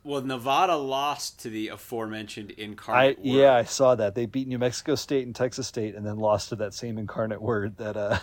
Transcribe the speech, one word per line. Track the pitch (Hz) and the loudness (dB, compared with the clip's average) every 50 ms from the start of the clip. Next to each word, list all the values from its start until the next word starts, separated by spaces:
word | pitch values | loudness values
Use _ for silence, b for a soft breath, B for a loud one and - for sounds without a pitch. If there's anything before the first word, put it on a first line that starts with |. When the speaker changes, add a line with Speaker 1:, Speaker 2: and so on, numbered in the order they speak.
| _ | _
Speaker 1:
Well, | 143 143 139 127 | -6 -6 -4 -4
Nevada | 135 131 123 113 135 135 156 185 185 170 | -4 -6 -4 -2 2 2 4 4 4 2
lost | 151 139 135 135 135 143 143 139 - - - - - | 0 0 -2 -2 -2 -2 -2 -4 -4 -8 -10 -12 -12
to | - 120 | -12 -8
the | 110 107 107 92 | -6 -6 -6 -6
aforementioned | 104 104 - - 123 113 110 107 110 110 107 104 - 110 104 98 - | -8 -10 -10 -8 -6 -6 -6 -6 -6 -8 -10 -10 -12 -12 -12 -14 -12
Speaker 2:
I, | - 107 | -12 -12
Speaker 1:
Incarnate | 104 101 - - - 110 123 135 139 139 - | -12 -12 -12 -6 2 4 6 6 6 4 2
Word. | - | -2
Speaker 2:
yeah, | 135 127 135 139 139 127 | 2 6 8 8 8 8
I | 120 113 | 6 4
saw | - - - 135 127 127 | 2 2 4 6 6 6
that. | 110 107 101 98 | 4 2 0 0
They | 120 120 | -2 -4
beat | 104 - 131 135 131 | -4 -4 -4 -4 -4
New | 127 120 | -2 0
Mexico | 123 123 117 - - 156 143 | 0 0 -2 -2 -2 -2 -2
State | - - - 147 135 123 | -2 0 0 0 0 0
and | 123 113 | -2 -2
Texas | - 127 123 - - 120 | -2 -2 -2 -2 -4 -8
State | - - 120 107 107 98 | -6 -6 -4 -4 -4 -6
and | 104 104 | -6 -6
then | 107 107 107 | -6 -4 0
lost | 110 107 104 101 - - | 2 2 2 2 2 -4
to | 120 | -6
that | 101 107 98 - | -6 -6 -6 -6
same | - 123 117 110 110 | -8 -8 -8 -6 -6
Incarnate | 107 101 - - 110 110 107 101 107 | -6 -6 -4 -4 -4 -4 -4 -4 -2
Word | 117 117 104 98 - 98 - | -2 -2 -2 -2 -4 -6 -8
that, | 113 107 101 | -8 -6 -6
uh, | 107 104 104 117 - | -4 -2 -2 -2 -2